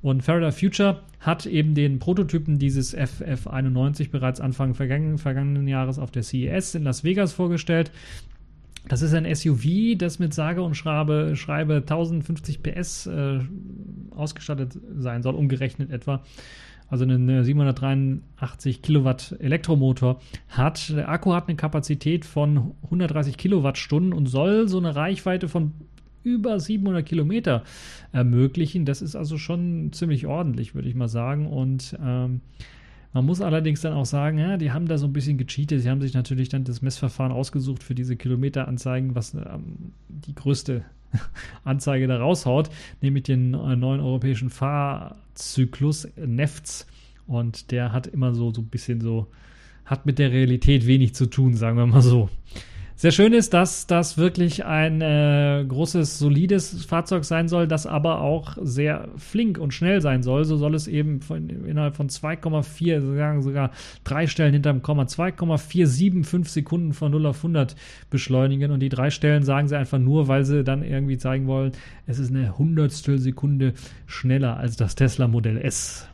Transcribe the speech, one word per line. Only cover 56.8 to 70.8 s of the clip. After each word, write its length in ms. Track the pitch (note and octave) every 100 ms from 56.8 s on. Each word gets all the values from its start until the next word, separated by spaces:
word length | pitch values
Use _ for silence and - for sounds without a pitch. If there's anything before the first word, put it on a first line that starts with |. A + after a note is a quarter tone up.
Fahrzeug 400 | D#3+ E3+ E3+ F#3
sein 240 | D3 E3 E3+
soll, 180 | F3 E3+
das 200 | D#3 D#3
aber 340 | D#3 D#3+ D#3+
auch 360 | D3 D#3+ D#3 -
sehr 460 | E3 B2 D3+ D3+ - -
flink 420 | - G#3 A#3 E3+
und 160 | D3+
schnell 260 | B2+ E3+ G3
sein 220 | D3 C3
soll. 220 | B2 C3+
So 120 | D#3 D3+
soll 180 | D3 D#3
es 100 | D#3
eben 340 | D3+ D3+ C#3
von, 300 | - D#3+ D#3
innerhalb 460 | D3+ - D3+ D3 D3
von 120 | C#3+
zwei 280 | - D3+ D#3+
Komma 260 | E3 D#3
vier, 400 | C#3+ - E3+ D#3
sagen 400 | C3+ C#3 D3+ D3+
sogar 300 | C3+ C#3 C3+ - - -
drei 240 | - C#3 D#3+
Stellen 240 | - D3+
hinterm 300 | C#3+ D3 C3+
Komma, 260 | C#3 D3 B2+
zwei 240 | - F3+
Komma 260 | F3+ E3+ D3+
vier 300 | - F3 D#3+
sieben 340 | B2+ G3 F3+
fünf 260 | D3 F3+ E3
Sekunden 440 | - C#3+ F3 E3
von 180 | C#3 D3+
null 160 | D3 D3+
auf 160 | C3
hundert 320 | E3+ D#3+ C3 - - - -
beschleunigen. 600 | C3+ - C3 C3+ C#3 C#3+
Und 80 | C#3
die 120 | C3+
drei 200 | B2 C#3
Stellen 320 | D3 D3+ D3
sagen 240 | C#3 C#3 D3
sie 100 | C#3+
einfach 220 | C3 C#3
nur, 300 | B2+ D3+ C#3
weil 160 | C3+
sie 180 | C3+ D3
dann 220 | C3 C#3